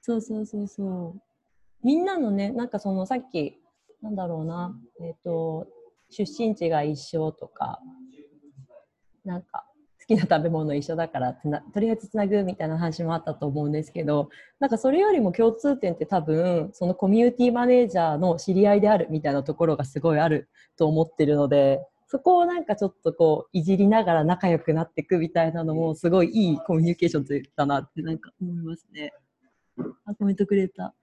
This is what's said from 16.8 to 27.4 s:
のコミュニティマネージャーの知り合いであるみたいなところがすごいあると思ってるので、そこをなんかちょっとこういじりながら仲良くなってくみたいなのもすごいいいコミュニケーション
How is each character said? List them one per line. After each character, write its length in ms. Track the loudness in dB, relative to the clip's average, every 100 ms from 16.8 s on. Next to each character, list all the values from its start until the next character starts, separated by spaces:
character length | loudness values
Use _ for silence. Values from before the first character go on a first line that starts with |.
の 100 | -4
コ 140 | -2 2
ミ 140 | 4
ュ 40 | 4
ニ 60 |
テ 120 | 4
ィ 80 | 2
マ 120 | 2
ネ 200 | 4 4
ー 40 | 4
ジ 80 | 2
ャ 180 | 0
ー 20 | 2
の 180 | 0 0
知 160 | 0
り 160 | 4 6
合 80 | 6
い 40 |
で 80 | 4
あ 80 | 4
る 80 | 2
み 120 | -2
た 80 | -2
い 20 |
な 100 | -2
と 120 | -4
こ 100 | -2 0
ろ 100 | 0
が 100 | -4
す 120 | -2
ご 140 | 0
い 60 | 2
あ 80 | 2
る 220 | 0 -2 _ _ _
と 100 | 0
思 140 | 2
っ 100 | 0
て 100 | 2
る 120 | 2 4
の 120 | 4
で、 380 | 4 4 2 -4 _ _
そ 100 | -2
こ 200 | 4 4
を 60 |
な 100 | 4
ん 100 | -2
か 100 | -4
ち 100 | -4
ょ 40 | -4
っ 60 | _
と 80 | -6
こ 340 | 2 2 2 -2
う 100 | -4
い 60 |
じ 140 | 0 4
り 100 | 6
な 160 | 4
が 120 | 4
ら 100 | 2
仲 240 | 2 2 2
良 100 | 0
く 160 | 0
な 80 | -2
っ 100 | -2
て 120 | -8
く 140 | -2 -2
み 120 | 0
た 140 | 0
い 80 | 0
な 100 | -2
の 140 | -4 -2
も 180 | -2
す 160 | -2 2
ご 140 | 4
い 60 | 4
い 200 | 2 2
い 40 | 0
コ 160 | 0
ミ 80 | 2
ュ 40 | 2
ニ 100 | 2
ケ 100 | 0
ー 20 |
シ 80 | 0
ョ 40 |
ン 220 | -2 -6